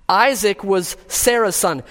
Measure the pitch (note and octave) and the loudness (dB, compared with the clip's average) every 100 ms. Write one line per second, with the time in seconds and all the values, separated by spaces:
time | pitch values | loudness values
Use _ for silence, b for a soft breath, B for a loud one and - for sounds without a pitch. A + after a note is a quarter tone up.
0 | - F#3 B3+ A#3+ G3+ G3 G3 F#3+ F3 - | -2 2 2 2 -2 -2 -2 -2 -2 -12
1 | - - - A#3+ G#3+ E3+ F#3 C#3+ - | -8 0 2 2 0 0 -2 -4 -10